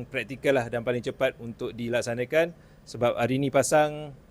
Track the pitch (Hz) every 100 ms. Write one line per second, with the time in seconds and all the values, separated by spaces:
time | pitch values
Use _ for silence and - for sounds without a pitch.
0 | 123 127 110 131 139 139 117 117 117 123
1 | 127 - 131 - 117 113 123 110 117 120
2 | 117 120 123 156 170 - - - - -
3 | 120 - 117 131 139 139 127 156 151 151
4 | 147 135 -